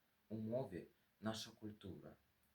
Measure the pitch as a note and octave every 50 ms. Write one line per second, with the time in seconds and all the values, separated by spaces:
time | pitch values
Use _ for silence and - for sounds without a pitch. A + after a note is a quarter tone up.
0 | _ _ _ _ _ - G#2+ A2+ A2 A2 A#2 C3 B2 G2+ F2+ D#2 - - - _
1 | - _ _ - G2+ A2 A2 A2 - A2+ A2 - A2 G#2 G#2 - - F#2 D#2 D2
2 | D2 - - - - - _ _ - -